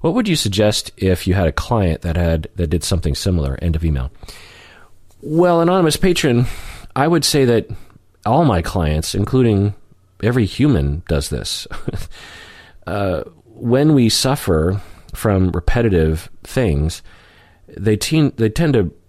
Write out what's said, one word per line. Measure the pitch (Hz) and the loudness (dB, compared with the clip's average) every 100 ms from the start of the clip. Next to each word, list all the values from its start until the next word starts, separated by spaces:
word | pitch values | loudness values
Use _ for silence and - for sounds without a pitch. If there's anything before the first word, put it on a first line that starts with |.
What | 120 | 0
would | 247 220 | 0 0
you | 165 | 0
suggest | 107 95 107 104 - - | -2 2 2 2 -6 -2
if | 95 90 - | 0 0 0
you | |
had | 92 85 | 2 0
a | |
client | - - 117 92 78 | -2 -2 0 0 -2
that | 87 82 | -2 -2
had, | 85 82 78 - | 0 0 -4 -6
that | 85 | -2
did | 80 | -2
something | - 92 80 69 | -2 -2 -2 -2
similar?" | - 90 69 65 | 0 0 -2 -4
End | 85 78 | -2 -2
of | 80 | 0
email. | 69 64 - - - - - - - - - - - | -2 -4 -10 -20 -20 -20 -20 -20 -20 -20 -20 -20 -18
Well, | - 156 175 170 | -4 2 4 4
anonymous | 170 185 165 - | 2 2 2 2
patron, | 185 175 156 120 127 - - - - 120 | 0 2 2 2 0 -4 -12 -16 -10 -2
I | 147 | 0
would | 170 | 2
say | 139 151 131 | 2 2 4
that | 117 - - - - _ _ - | 2 0 -14 -16 -20 _ _ -2
all | 127 | 2
my | 165 92 | 2 2
clients, | 82 98 78 78 - 98 | -2 -2 -2 -2 -4 -4
including | 101 131 120 101 101 101 - _ _ _ | 0 2 2 2 0 -2 -16 _ _ _
every | 107 123 101 | -2 0 0
human, | - 147 107 69 73 - | 0 2 2 0 -4 -2
does | 76 71 | -4 -2
this. | 65 50 - - | -8 -8 -10 -10
<laughs> | - - - - - - - - - - - - | -10 -8 -8 -10 -14 -20 -20 -20 -20 -20 -18 -8
Uh, | 101 98 82 - - _ | -4 -2 -4 -8 -18 _
when | - 117 123 151 | -10 0 2 4
we | 147 113 | 4 4
suffer | - 131 139 - 80 82 101 - - - | 2 0 -2 0 0 2 -2 -6 -20 -18
from | - 110 98 92 | -4 0 2 2
repetitive | 87 - 120 117 90 80 78 - - | 0 0 2 2 2 2 0 -6 -18
things, | - - 117 71 78 - - - - - _ _ - | -6 -2 0 0 -2 -6 -16 -20 -20 -20 _ _ -20
they | - 104 107 | -4 0 0
teen-, | - 156 143 - | 0 2 2 2
they | 110 | 0
tend | 107 165 | 2 2
to | 127 87 - | 2 0 -4